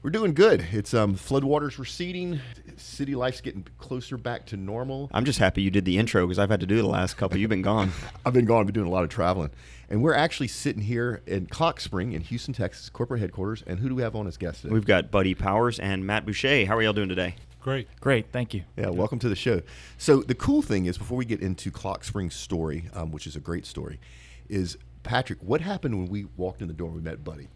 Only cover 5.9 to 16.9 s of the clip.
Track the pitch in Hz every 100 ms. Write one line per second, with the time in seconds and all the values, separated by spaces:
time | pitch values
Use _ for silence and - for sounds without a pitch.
5.9 | 90 120 104 90 90 101 107 92 110 98
6.9 | 98 92 - 98 98 107 101 98 107 95
7.9 | 85 - - - 123 113 113 101 107 90
8.9 | 92 82 - 87 92 73 - - - -
9.9 | 104 147 147 160 - 127 - 143 107 104
10.9 | 120 120 113 - 95 90 - 165 - -
11.9 | 95 113 80 82 117 - 123 90 - -
12.9 | - 123 120 92 - 95 110 - 90 127
13.9 | 127 117 110 101 - 87 - - 110 101
14.9 | 92 87 101 95 92 98 104 120 113 98
15.9 | 95 95 107 107 98 135 139 95 113 110